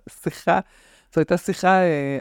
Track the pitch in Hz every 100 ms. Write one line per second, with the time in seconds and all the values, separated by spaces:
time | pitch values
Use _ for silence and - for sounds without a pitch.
0 | - - - - - 185 - _ _ _
1 | _ - 151 175 - 185 185 190 180 147
2 | 139 139